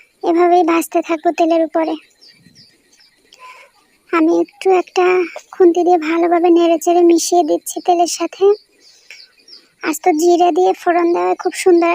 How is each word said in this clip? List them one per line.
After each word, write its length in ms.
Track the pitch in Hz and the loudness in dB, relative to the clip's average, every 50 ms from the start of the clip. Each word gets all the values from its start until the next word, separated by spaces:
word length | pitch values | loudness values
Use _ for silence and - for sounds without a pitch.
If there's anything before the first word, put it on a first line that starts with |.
| _ _ _ _ - 359 | _ _ _ _ -4 -2
এভাবেই 360 | 330 339 359 339 349 359 339 320 | 0 0 2 2 2 2 2 2
ভাজতে 280 | 330 330 311 - - 339 - - | 0 -2 -2 -4 -4 -4 -4 -4
থাকবো 200 | 339 311 - 349 302 - | -6 -4 -2 -2 -2 0
তেলের 240 | 339 320 339 330 330 302 | 0 0 0 0 -2 -2
উপরে। 260 | - 330 320 320 320 302 - _ _ _ _ - _ _ _ _ _ _ _ _ _ _ _ _ _ _ _ _ _ _ _ _ _ - 508 508 508 - - _ _ _ _ _ _ _ _ _ | -4 -4 -4 -4 -6 -10 -12 _ _ _ _ -20 _ _ _ _ _ _ _ _ _ _ _ _ _ _ _ _ _ _ _ _ _ -20 -20 -20 -20 -20 -20 _ _ _ _ _ _ _ _ _
আমি 200 | 349 330 311 330 339 339 339 | -2 0 0 0 0 0 -2
একটু 240 | - _ - - 381 370 359 | -4 _ -4 -2 0 0 0
একটা 240 | - - - 370 359 359 370 370 339 320 - - - _ | -2 -4 -4 -2 0 0 0 -2 -2 -4 -8 -16 -20 _
খুন্তি 280 | - - 370 339 330 349 330 | -2 2 2 2 2 2 0
দিয়ে 120 | 349 359 330 302 311 | 0 0 0 0 -2
ভালোভাবে 400 | 330 339 349 330 349 330 339 359 330 | -2 -2 0 0 0 0 2 2 2
নেড়ে 220 | 339 339 330 339 311 - | 4 2 2 0 0 0
চেড়ে 180 | 349 339 359 349 339 | 0 2 2 4 4
মিশিয়ে 320 | 339 320 - - 359 349 311 302 | 2 2 0 0 0 0 0 0
দিচ্ছি 260 | 339 330 - - - 330 - | -2 -4 -6 -10 -12 -6 -2
তেলের 260 | 370 349 339 349 311 - - | 0 0 0 0 -2 -4 -6
সাথে। 260 | 339 - - - 381 403 415 - _ _ _ _ _ _ _ _ _ - - - - _ _ _ _ _ - - _ _ _ _ | -8 -10 -4 0 2 2 2 0 _ _ _ _ _ _ _ _ _ -20 -20 -20 -20 _ _ _ _ _ -20 -20 _ _ _ _
আস্ত 220 | - 320 302 - - 370 311 302 | -8 -8 -8 -4 -2 -2 0 2
জিরা 300 | 349 349 349 330 359 349 311 370 | 2 2 2 2 2 0 0 2
দিয়ে 140 | 370 381 349 - | 0 0 0 -2
ফোড়ন 260 | - 359 330 349 339 339 | -2 -2 -2 0 0 0
দেওয়ায় 240 | 349 349 359 370 359 - | -2 -2 -2 -4 -4 -4
খুব 100 | - 370 - - | -6 -8 -8 -2
সুন্দর 260 | - 381 339 339 339 339 | 0 2 2 2 2 0